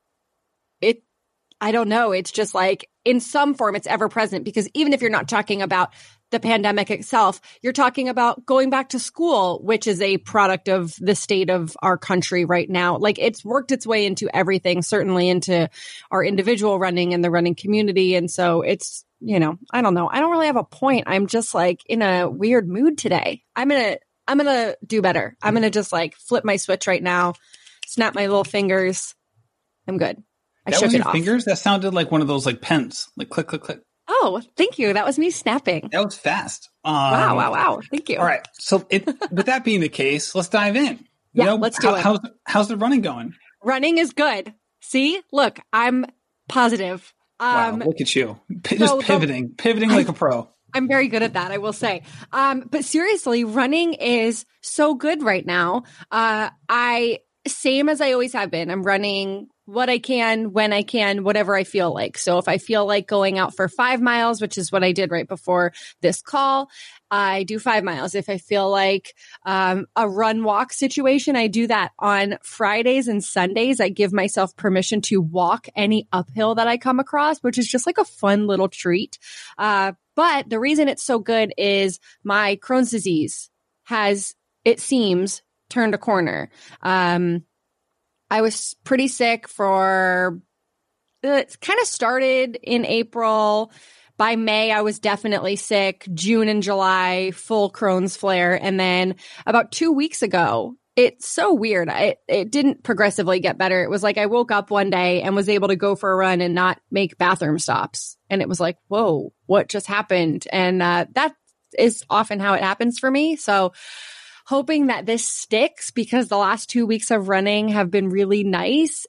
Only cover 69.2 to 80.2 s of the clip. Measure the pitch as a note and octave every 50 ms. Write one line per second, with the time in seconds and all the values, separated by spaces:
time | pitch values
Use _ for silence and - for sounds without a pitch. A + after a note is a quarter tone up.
69.2 | - - - - - F#3+ F#3+ F#3+ F#3+ F#3 F#3 G3 G3 - _ A3 A#3 G#3 F#3+ G3
70.2 | A3+ A3 A3 A3+ A3+ G#3+ G#3 G3+ B3+ B3+ - - C4+ C4+ - - C4+ C4 C4+ C#4+
71.2 | - - C#4 B3 A3+ A3 F3+ A3+ A#3 A3 A3+ G#3 F#3 F3 - - - G3+ G3+ G3
72.2 | G3 G3+ G3+ - - - - - A3+ G3+ G#3 A3 A#3 B3 B3+ C4+ B3+ A#3+ G#3+ G3+
73.2 | G3 - - G3 F3+ F#3 G3 A3 A#3 C4 C4+ - G#3 F#3 G3+ - G3+ F#3+ F#3 G#3
74.2 | F#3 G3+ - A3 F#3+ F#3 - - - G#3 F#3+ F#3 F#3+ - A3 G#3+ G3+ - G#3 F#3+
75.2 | F3 D#3 E3 F3+ F3+ F#3 G3+ A#3 - - - G3+ G#3 G3+ G#3+ G#3+ G#3+ - - -
76.2 | - - C3 A3 A3 A3 A3+ A3+ A3+ A#3 A#3 A#3+ - C4 C4 B3+ C4+ C4 - D4
77.2 | D4 D4+ D#4+ - - B3 - B3+ A#3+ - - B3 - E4+ F4 - F#4+ - - -
78.2 | - G3 G3+ G#3 G#3 G#3 G3 F#3 F#3+ F#3+ - - - F3+ E3+ F#3 A3+ - - -
79.2 | - - - - - - - - G3+ G#3+ G#3 G3 G3 G3 F#3 - _ _ _ -